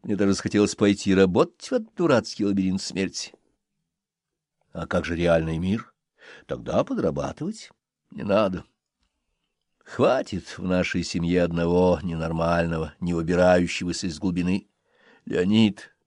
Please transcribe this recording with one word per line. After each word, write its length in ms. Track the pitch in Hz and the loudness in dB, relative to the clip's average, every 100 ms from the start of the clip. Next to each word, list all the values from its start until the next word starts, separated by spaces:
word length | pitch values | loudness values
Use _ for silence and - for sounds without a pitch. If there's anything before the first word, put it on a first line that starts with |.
Мне 100 | - | -4
даже 200 | 98 98 | 0 2
захотелось 420 | 95 98 101 104 - | 0 0 2 2 4
пойти 360 | 104 101 101 95 | 2 2 2 4
работать 520 | 95 95 170 _ - | 4 4 0 _ -6
в 40 | |
этот 200 | 247 220 - | -6 -6 -2
дурацкий 480 | 165 123 104 - | 2 2 0 -4
лабиринт 360 | 101 98 95 95 | -2 0 0 -2
смерти". 540 | - - 95 - - _ _ _ _ _ _ _ _ _ _ _ _ _ _ | -6 -6 -6 -6 -14 _ _ _ _ _ _ _ _ _ _ _ _ _ _
"А 140 | 87 80 | -12 -4
как 180 | 90 | -4
же 120 | 82 85 | -2 -2
реальный 420 | 85 82 80 80 | 2 2 2 -4
мир?" 340 | 90 113 - _ _ _ - - - | -2 -4 -6 _ _ _ -20 -20 -12
"Тогда 380 | 65 57 92 | -10 -2 -2
подрабатывать 880 | - 240 95 71 69 - 160 220 - _ _ _ _ | 0 -2 -2 -2 -6 -6 -8 -10 -18 _ _ _ _
не 100 | - | -10
надо". 420 | 101 101 101 90 - _ _ _ _ _ _ _ _ _ _ _ | 0 2 2 -2 -10 _ _ _ _ _ _ _ _ _ _ _
Хватит 760 | - - - 131 - 92 - - | -14 0 2 2 -2 -8 -10 -8
в 40 | |
нашей 400 | 92 90 87 87 | 0 0 0 -2
семье 400 | 87 90 85 87 | -4 -2 0 2
одного 560 | 85 85 85 87 92 87 | 2 0 2 4 4 2
ненормального, 920 | 90 82 82 82 82 85 82 82 80 - | -2 -6 -4 -2 0 0 0 -4 -6 -6
не 140 | 87 | -4
выбирающегося 920 | 85 82 90 90 90 87 - 90 82 95 | -2 0 4 6 6 2 -4 -6 -6 -8
из 140 | 78 | -4
глубины. 480 | 95 87 90 98 _ _ _ _ _ _ - | -4 -2 -2 -2 _ _ _ _ _ _ -6
Леонид. 680 | - 90 110 107 98 - _ | -2 2 4 4 0 -18 _